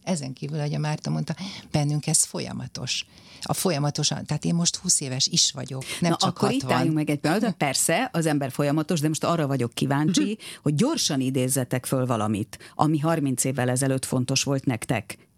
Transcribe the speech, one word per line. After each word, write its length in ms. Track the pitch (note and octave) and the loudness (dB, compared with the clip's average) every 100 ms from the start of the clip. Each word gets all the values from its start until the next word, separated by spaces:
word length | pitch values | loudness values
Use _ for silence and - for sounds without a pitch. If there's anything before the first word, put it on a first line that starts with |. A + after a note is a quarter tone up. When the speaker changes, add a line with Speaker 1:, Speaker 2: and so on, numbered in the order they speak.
Speaker 1:
Ezen 300 | - F3 C3+ | -4 -4 -4
kívül, 240 | B2+ C#3+ D3+ | -8 -6 -4
ahogy 140 | D3 | -2
a 60 | C#3+ | -2
Márta 300 | D3+ D3+ - | -2 -2 -2
mondta, 260 | D#3 D#3 E3 F#3+ - - | -2 -2 -6 -8 -12 -4
bennünk 360 | D3+ D3 D3 D#3 | 0 2 0 2
ez 160 | D#3+ | 2
folyamatos. 840 | - E3+ C3 - B2+ - C3+ - - - - - | 0 -2 -6 -8 -10 -8 -6 -6 -8 -16 -20 -12
A 120 | - | -4
folyamatosan, 720 | - F#3+ C#3+ D3 D3+ D3 D3+ - | 0 0 2 0 0 -2 -2 -4
tehát 200 | D3+ E3 | -2 0
én 100 | E3+ | 2
most 200 | E3+ - | 2 0
húsz 240 | F#3 - | 0 0
éves 260 | C#3 C3 - | 0 -2 0
is 240 | - - | 2 0
vagyok, 320 | C3+ B2+ C3 - - | -2 -8 -8 -8 -2
nem 100 | E3+ | 0
Speaker 2:
Na, 60 | E3 | 2
Speaker 1:
csak 120 | F#3+ | 0
Speaker 2:
akkor 220 | - G3+ | 2 0
itt 100 | C4+ | 0
Speaker 1:
hatvan. 160 | C3 E3 | 2 2
Speaker 2:
álljunk 180 | E3 D#3 | 2 2
meg 140 | D3+ | 0
egy 100 | D3 | 0
pillanatra. 320 | D3 F#3+ A#3 | 2 2 0
Persze, 580 | E3+ C#3+ C3 - E3+ C4 | 0 0 2 2 2 2
az 120 | E3+ D#3+ | 0 2
ember 260 | D3 C#3 | 2 0
folyamatos, 480 | - C#3+ D3+ - F3 | 0 2 2 2 0
de 80 | D#3 | 2
most 160 | D#3 | 0
arra 240 | - E3 C#3 | 0 2 2
vagyok 260 | C3+ A#2+ | 0 -2
kíváncsi, 500 | - C3+ C#3 D#3 F#3+ | 0 0 2 4 2
Speaker 3:
Mhm. 80 | G3+ G#3+ - - | 2 -2 -10 -4
Speaker 2:
hogy 140 | D3+ D3+ | 0 2
gyorsan 440 | B3+ D#4+ - C#3 | 2 2 0 0
idézzetek 680 | C3 C3 B2+ C3+ B2 B2+ - | 0 0 0 0 0 -2 0
föl 200 | C3+ B2+ | 0 0
valamit, 520 | A2+ G#2+ G#2 - - - - | 0 2 0 -2 -8 -12 0
ami 240 | D3+ D#3 | 2 2
harminc 440 | D#3+ D#3+ C#3 B2 | 2 0 0 0
évvel 260 | C3+ C3 B2 | -2 0 0
ezelőtt 360 | B2+ C3+ C3 - | 2 0 0 0
fontos 380 | C3 B2 C3+ | -2 0 0
volt 220 | C3+ C#3 C#3 | 0 0 0
nektek. 520 | A2+ - A#2 - - - | -4 -2 -4 -4 -14 -18